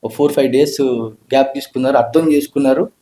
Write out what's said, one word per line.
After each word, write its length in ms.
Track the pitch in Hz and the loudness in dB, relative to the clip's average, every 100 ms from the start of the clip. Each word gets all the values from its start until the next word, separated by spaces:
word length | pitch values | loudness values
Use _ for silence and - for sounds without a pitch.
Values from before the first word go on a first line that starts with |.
ఒక 80 | 113 | -10
ఫోర్ 220 | - 147 | 0 0
ఫైవ్ 180 | 143 135 | 2 0
డేస్ 300 | 131 147 147 135 120 113 110 _ | 2 0 0 -2 -2 -6 -14 _
గ్యాప్ 220 | 135 135 | 0 0
తీసుకున్నారు, 440 | 139 - 131 131 139 | -4 -8 -4 0 0
అర్థం 360 | 117 160 160 | 2 0 2
చేసుకున్నారు 580 | 147 143 - 139 131 - _ | 0 0 -2 0 0 -2 _